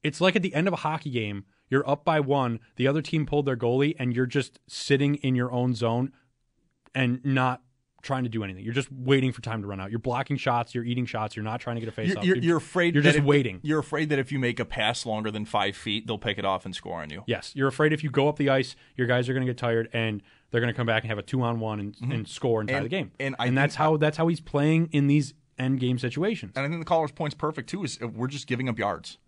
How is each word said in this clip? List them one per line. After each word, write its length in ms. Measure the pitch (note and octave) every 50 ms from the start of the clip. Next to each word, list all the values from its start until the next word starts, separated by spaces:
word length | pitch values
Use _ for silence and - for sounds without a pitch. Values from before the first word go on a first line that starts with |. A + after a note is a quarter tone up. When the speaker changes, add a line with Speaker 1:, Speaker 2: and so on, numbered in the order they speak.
Speaker 1:
it's 180 | - D3+ D3 -
like 160 | E3+ F#3 F3
at 60 | G#3+
the 140 | F3 F#3 -
end 120 | D3 E3+ G3
of 60 | F3
a 40 | -
hockey 340 | - D#3 D#3 D3+ - D3
game, 340 | B2 A#2+ A2 G#2 G2+ G2 F#2+ _ _ _ _ _
you're 180 | B2+ C#3 C#3 C3+
up 160 | C#3 C#3+ -
by 160 | - D#3+ D#3
one, 400 | D3 C3 C#3+ C#3+ C3 A#2+ A#2 A2 _ _ _ -
the 100 | B2 C3
other 160 | C#3+ D#3+ C#3+
team 240 | - - D#3+ D3+ -
pulled 180 | - D3 D3
their 100 | C#3 C3
goalie, 400 | A#2+ B2 A#2 B2 C3 C#3 D3 D#3+ -
and 160 | C3 B2 A#2+
you're 100 | A#2+ B2+
just 320 | B2 - C#3+ B2+ - _ - _ _
sitting 460 | - - - - C#3 C3+ C#3+ C#3+ C#3+ C#3+
in 180 | - C3 C3
your 160 | B2 B2 B2
own 240 | B2 B2 B2 B2+ B2
zone 360 | G#2+ A#2 A2+ A2+ A#2+ B2+ C3+ - _ _ _ _ _ _ _ _ _ _ _ _ _ _ _ _
and 280 | C3 C3 B2 B2 B2+ B2
not 380 | C#3 C3+ C3 B2+ B2+ B2+ B2+ _ _ _ _ _ _ _ _
trying 220 | - - C#3 C3 B2
to 60 | A#2+
do 160 | A2 A2+ G#2
anything. 180 | F#2+ F#2 F#2 G2
You're 100 | A2 A#2
just 160 | C#3 C3+ - C3+
waiting 400 | C3 B2 B2+ C#3 C3+ C3 C3 A#2+
for 80 | -
time 200 | - A#2 A2+ A2
to 60 | G2 G2+
run 140 | G2+ F#2+
out. 80 | F#2+ G2
You're 100 | A2 B2
blocking 380 | - B2+ A#2+ B2+ C3+ - C#3+ C3
shots, 360 | - C3+ A#2+ A#2+ A#2+ - -
you're 120 | B2 A#2
eating 200 | A#2+ B2 B2 B2
shots, 300 | A#2 - A2+ G#2+ G#2+ -
you're 80 | A2 G#2+
not 160 | A2 A2 G#2+
trying 160 | - - A#2
to 40 | A#2
get 80 | A2+ A2+
a 20 |
face 160 | - - A2 F3
Speaker 2:
You're, 100 | F#3 -
Speaker 1:
off. 60 | -
Speaker 2:
you're, 120 | F3+ F#3+ B2+
Speaker 1:
You're, 80 | A#2+
Speaker 2:
you're 120 | E3 E3+ D#3
afraid 360 | D#3+ - - F#3 F3 E3+ E3
Speaker 1:
you're 80 | D3 D3
Speaker 2:
that 60 | D3
Speaker 1:
just 100 | D3 D3+
Speaker 2:
if, 60 | C#3+
Speaker 1:
waiting. 340 | C#3 C#3+ C#3+ C3+ A#2 F#2 F2+
Speaker 2:
you're 180 | - D3 D#3 D#3
afraid 280 | C#3+ - - D3 D#3 D3+
that 120 | D3 C#3
if 120 | C3 C3
you 80 | C#3+ C3+
make 180 | B2+ A#2+ A#2+ A2+
a 20 | A#2
pass 420 | - - - G#2+ G#2+ A#2+ - -
longer 240 | A#2 G#2+ G#2+ G#2+ G#2+
than 140 | G#2 G#2+ G#2
five 320 | - - G#2+ G2+ G2+ F#2+
feet, 320 | - - A#2 G#2 A2 A2 -
they'll 100 | A2+ G2+
pick 200 | - A#2 G2+ F#2+
it 80 | G2+
off 180 | G2 F#2+ F#2 -
and 80 | G2 F2+
score 280 | - - F#2 F2+ E2+
on 80 | D2+ D2+
you. 140 | D2 F2 - -
Speaker 1:
Yes. 240 | A#2 F2 - - - C#3+
You're 100 | C3+ C3+
afraid 240 | C3 - D3+ D3+
if 100 | D#3 D3+
you 80 | D#3 D3
go 200 | A#2 C#3 C3+ D3
up 80 | D3 -
the 120 | C#3+ C3+
ice, 280 | C3+ C3+ B2+ B2+ - - - _ _
your 100 | - B2+
guys 220 | A#2+ B2+ B2 B2+ B2
are 60 | C3
gonna 120 | C3 C3
get 120 | B2+ B2 B2
tired, 320 | B2+ A#2+ A#2 A2+ A2+ A2+
and 320 | - A#2 A2+ A2 G#2+ G2+ - _ _ _ _ _
they're 120 | - A#2
gonna 120 | A#2+ B2 A2
come 140 | - B2 A2+
back 160 | A2+ A2 -
and 60 | A2
have 80 | A2+ G#2
a 60 | G2
two-on-one 560 | - - B2+ B2 A#2 A#2 A2+ A2+ A2 G#2+ G#2
and, 120 | G2+ G#2 G#2 -
Speaker 2:
Mm-hmm. 140 | A#2 B2+ A2+
Speaker 1:
and 140 | A2+ G#2+ -
score 340 | - - - B2+ A#2 A2
and 80 | G#2+ G#2
tie 80 | C3 C#3
Speaker 2:
And, 80 | C#3
Speaker 1:
the 40 | A#2+
game. 220 | E3+ G3 D#3 B2+ _ _
Speaker 2:
and 160 | C3+ C#3 C3+ -
I 100 | A#2 B2
Speaker 1:
And 100 | B2+ C3+
that's 180 | C#3 C#3+ -
Speaker 2:
think 40 | -
Speaker 1:
how, 180 | D#3 D#3 D#3+ D3+
that's 180 | D3+ D3+ D3+
how 120 | - D#3+ E3+
he's 100 | E3+ D#3
playing 480 | - - - C#3+ C#3+ D#3 D#3+ D#3+ E3 E3 -
in 140 | D3 C#3+ C#3
these 260 | C#3+ D3+ C#3 - - _ _ _ _ -
end 240 | B2+ C3 C3+ C3
game 180 | B2+ B2 B2+ A#2+
situations. 540 | B2+ B2 - C#3+ E3 G#3 A#3 - - F#2+ -
Speaker 2:
And 100 | C3 C3+
I 40 | C#3+
think 100 | E3 E3+
the 60 | D#3+
caller's 260 | - F3 E3 D#3+ D3
point's 240 | - - E3 D3 -
perfect, 340 | - - D3+ D#3 - A#2+ -
too, 140 | - F#3+ G3
is, 160 | C3 - -
uh, 60 | - A#2+
we're 200 | G#2+ G#2+ A#2+ C3
just 200 | C#3+ C3+ - -
giving 220 | B2 A#2+ B2+ C3
up 100 | A2 A2+
yards. 380 | G2+ G2+ F2+ D#2+ - - - _ _